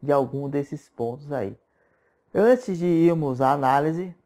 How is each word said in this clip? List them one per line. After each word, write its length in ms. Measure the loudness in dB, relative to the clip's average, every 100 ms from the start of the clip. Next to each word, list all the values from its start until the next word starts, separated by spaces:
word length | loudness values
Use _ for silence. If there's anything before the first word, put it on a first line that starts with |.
de 100 | 0
algum 360 | 0 0 -4 -6
desses 400 | -6 -6 -10 -14
pontos 420 | -8 -8 -8 -8
aí. 240 | -6 -6 -8 _ _ _ _ _ _ _
Antes 440 | 0 2 2 0 -4
de 80 | 0
irmos 560 | 4 4 4 0 0
à 100 | 2
análise, 640 | 2 2 2 2 -2 -8 -14